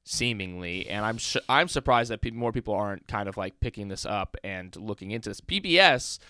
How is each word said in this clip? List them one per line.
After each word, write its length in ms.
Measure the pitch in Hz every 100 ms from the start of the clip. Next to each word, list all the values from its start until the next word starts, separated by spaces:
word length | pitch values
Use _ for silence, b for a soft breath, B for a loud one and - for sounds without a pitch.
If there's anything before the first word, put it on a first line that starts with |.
seemingly. 840 | - - 120 107 92 90 87 92 -
And 160 | 104
I'm 140 | 107 113
su-, 220 | - - -
I'm 220 | 135 175
surprised 420 | 139 - 120 117
that 120 | 110
pe-, 80 | 117
more 220 | 113 117
people 200 | 120 107
aren't 340 | 101 101 98 -
kind 220 | 107 98
of, 80 | 98
like, 240 | 95 -
picking 280 | 120 107 101
this 180 | 95 -
up 320 | 104 92 -
and 320 | 98 92 90 -
looking 340 | 107 104 95
into 180 | 113 107
this. 140 | 101
P 180 | - 190
B 180 | 185 170
S, 400 | 185 127 - - b